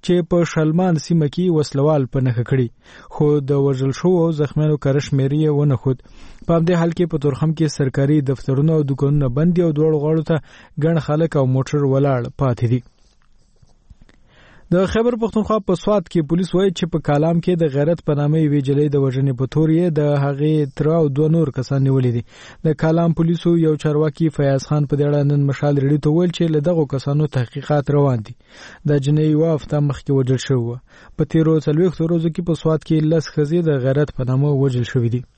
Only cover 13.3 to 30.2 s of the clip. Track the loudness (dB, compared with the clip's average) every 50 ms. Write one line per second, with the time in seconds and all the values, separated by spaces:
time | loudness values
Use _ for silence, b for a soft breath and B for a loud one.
13.3 | _ _ _ _ _ _ -20 _ -20 _ _ _ -20 _ -20 b b b b b
14.3 | b b b b b b b b 0 2 2 2 0 0 0 0 0 0 -4 -2
15.3 | 0 -2 0 0 -2 -2 0 -2 -4 -2 0 0 0 0 -2 0 -2 -2 0 0
16.3 | -2 -2 -2 -2 0 0 0 0 0 -2 -6 -4 -4 -4 -2 0 0 2 2 2
17.3 | 0 0 0 0 0 0 0 0 0 0 0 0 0 -2 -2 -2 -2 0 0 0
18.3 | 2 2 2 2 2 0 0 0 0 2 2 2 2 0 0 0 0 0 0 0
19.3 | 0 -2 -4 -2 0 0 2 2 2 2 2 0 0 0 0 2 0 0 0 -2
20.3 | -2 0 0 0 2 0 0 -2 -4 -2 0 0 2 2 0 0 2 0 2 2
21.3 | 2 2 0 0 -2 -6 -4 -2 0 0 2 2 2 2 2 0 -2 -2 -6 B
22.3 | B B B B B B -2 -2 -2 0 0 0 2 2 2 0 0 0 0 0
23.3 | 0 0 0 0 2 2 2 0 0 0 -2 -2 0 0 0 -2 -2 0 -2 -2
24.3 | 0 0 0 0 0 0 -2 -2 0 0 0 0 0 0 0 0 2 2 2 2
25.3 | 2 2 0 0 -2 0 0 0 0 2 2 0 0 0 0 0 2 2 0 0
26.3 | 0 -2 -2 0 0 0 0 0 0 0 0 -2 -4 -6 -4 -2 0 0 0 0
27.3 | -2 -4 -4 -4 -8 -14 -4 -2 -2 0 0 0 0 2 2 2 0 -2 -4 -10
28.3 | -16 B B B B B B B B B B 0 0 0 2 2 2 2 2 2
29.3 | 2 2 2 0 0 -2 -4 -4 -2 -2 0 -2 -2 -6 -4 -2 0 0